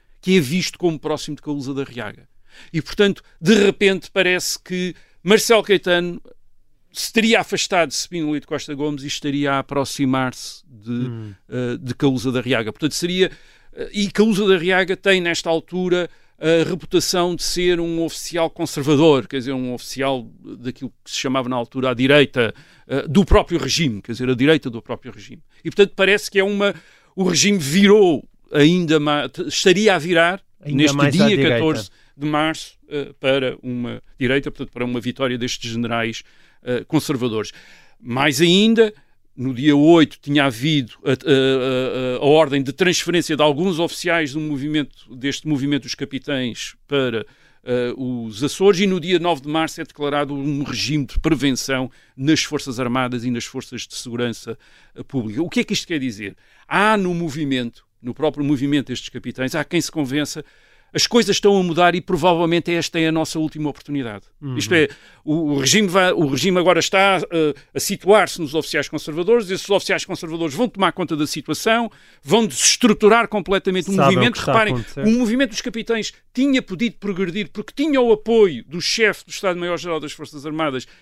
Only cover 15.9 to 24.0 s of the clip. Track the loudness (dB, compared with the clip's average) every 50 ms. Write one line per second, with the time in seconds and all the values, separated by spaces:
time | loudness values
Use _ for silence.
15.9 | 0 0 0 -4 -8 _ _ _ _ _ 0 2 4 4 2 0 -2 -8 -6 0
16.9 | 0 0 0 2 0 0 0 0 -2 -4 -4 -4 -2 0 2 2 2 0 0 -4
17.9 | -2 -2 -4 -4 -6 -10 -12 -6 -2 -2 -2 -2 -2 -6 -6 -6 -4 -4 0 2
18.9 | 4 6 6 6 6 4 2 -4 -8 -8 -6 -6 -6 -6 -6 -6 -8 -10 -12 -12
19.9 | -8 -4 -4 -4 -4 -4 -8 -12 -20 -20 -18 -18 -16 -12 -10 -12 -10 -10 -14 -14
20.9 | -14 _ _ -12 -10 -6 -4 -2 -2 -2 -2 -2 -4 -6 -6 -6 -6 -4 -2 -2
21.9 | 0 0 4 6 6 6 6 4 2 0 -2 -2 -2 -10 -20 _ _ _ _ -6
22.9 | -6 -6 -4 0 2 2 4 6 4 4 4 2 -4 -4 -2 -2 -2 0 0 -2
23.9 | -2 -4